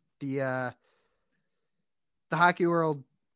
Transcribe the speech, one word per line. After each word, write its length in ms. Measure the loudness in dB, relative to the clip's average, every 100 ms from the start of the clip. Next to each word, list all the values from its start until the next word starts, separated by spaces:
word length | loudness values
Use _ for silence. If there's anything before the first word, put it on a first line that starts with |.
| _ -12
the, 200 | -8 -4
uh, 280 | -4 -4 -6 -10 _ _ _ _ _ _ _ _ _ _ _ _ _ _ -6
the 60 | 2
hockey 300 | 4 4 2
world, 380 | 2 0 -2 -8 _ _